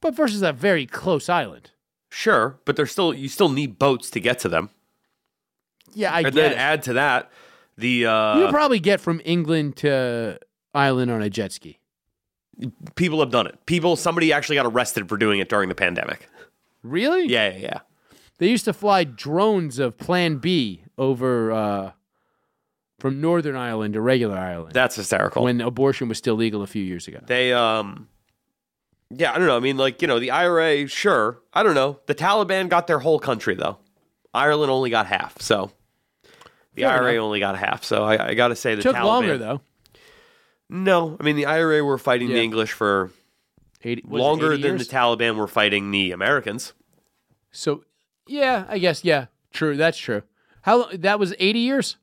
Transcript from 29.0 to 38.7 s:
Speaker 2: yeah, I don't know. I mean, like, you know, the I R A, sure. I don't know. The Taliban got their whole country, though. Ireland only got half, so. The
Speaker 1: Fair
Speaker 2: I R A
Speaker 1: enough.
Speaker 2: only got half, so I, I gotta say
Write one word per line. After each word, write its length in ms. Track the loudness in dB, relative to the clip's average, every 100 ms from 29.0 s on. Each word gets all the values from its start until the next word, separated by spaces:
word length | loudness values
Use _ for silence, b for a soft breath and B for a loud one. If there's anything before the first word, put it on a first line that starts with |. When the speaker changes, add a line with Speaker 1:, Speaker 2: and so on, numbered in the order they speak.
| _
Speaker 2:
yeah, 220 | -4 -2
I 40 | 2
don't 100 | 2
know. 80 | 2
I 60 |
mean, 160 | 2 2
like, 240 | 0 0
you 60 | 0
know, 100 | 0
the 120 | 0
I 140 | 2 2
R 140 | 4
A, 260 | 2 2 -2
sure. 540 | -2 2 2 2 -2 _
I 100 | 0
don't 120 | 4 4
know. 240 | 2 -2 _
The 80 | -2
Taliban 520 | 0 2 2 0 2
got 200 | 0 2
their 120 | 0
whole 200 | 2 0
country, 360 | 0 -4 -2 -2
though. 220 | -2 -6 _ _ _ _ _
Ireland 360 | 0 2 2 2
only 200 | 0 2
got 180 | 0 0
half, 340 | -2 -4 -10
so. 300 | 0 0 0 _ _ _ _ _ b b b b b -2
The 60 |
Speaker 1:
Fair 60 | 0
Speaker 2:
I 60 | 2
R 100 | 2
A 40 |
Speaker 1:
enough. 100 | 2
Speaker 2:
only 160 | 0 0
got 180 | -2 -2
half, 260 | -2 -4 -2
so 180 | 0
I, 260 | 2 2 2
I 40 | 2
gotta 200 | 2 2
say 200 | -2